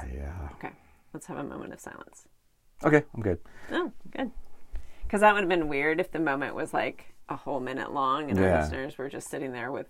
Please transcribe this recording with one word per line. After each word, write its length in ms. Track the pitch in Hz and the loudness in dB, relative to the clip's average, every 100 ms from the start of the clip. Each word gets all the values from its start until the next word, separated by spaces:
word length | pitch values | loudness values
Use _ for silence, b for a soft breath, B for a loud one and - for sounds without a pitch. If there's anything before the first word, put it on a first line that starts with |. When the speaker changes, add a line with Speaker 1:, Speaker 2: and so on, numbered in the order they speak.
| 67 | -8
Speaker 1:
Yeah. 200 | 64 69 87 71 | -6 -6 -6 -8
Speaker 2:
Okay. 180 | - - - - - - | -10 -12 -14 -20 -20 -16
Let's 140 | 156 - | -14 -10
have 100 | 143 | -8
a 60 | |
moment 280 | 143 - - | -8 -8 -10
of 80 | - | -12
silence. 480 | - - - - - _ _ _ _ - | -14 -14 -18 -20 -20 _ _ _ _ -2
Speaker 1:
Okay, 200 | 151 151 - | 6 6 4
I'm 80 | - | -4
good. 160 | 104 85 - B B | 0 0 -4 B B
Speaker 2:
Oh, 200 | - 330 - - | -2 -2 -6 -10
good. 220 | - 254 - - - - b b b b | -6 -6 -6 -8 -8 -6 b b b b
'Cause 120 | 202 | 8
that 120 | 214 202 | 8 8
would 60 | |
have 80 | 175 | 4
been 180 | 180 156 | 4 2
weird 320 | 139 151 160 | 2 2 2
if 100 | 185 | 0
the 60 | 160 | 0
moment 360 | 156 139 131 - | 0 2 -2 -4
was, 180 | 156 | -2
like, 400 | - - - - - - | 0 0 -4 -16 -18 -10
a 60 | 151 | -8
whole 240 | 135 135 | -4 -4
minute 340 | 127 131 73 | -4 -6 -4
long 380 | 143 131 139 147 | 0 2 2 2
and 80 | 95 | 4
our 60 | 95 | 6
Speaker 1:
Yeah. 160 | 82 | 6
Speaker 2:
listeners 360 | 78 101 131 - | 4 -2 -6 -6
were 100 | 135 | -8
just 200 | 127 - | -8 -8
sitting 220 | 143 135 | -6 -6
there 200 | 123 120 | -6 -6
with 140 | 165 - | -6 -8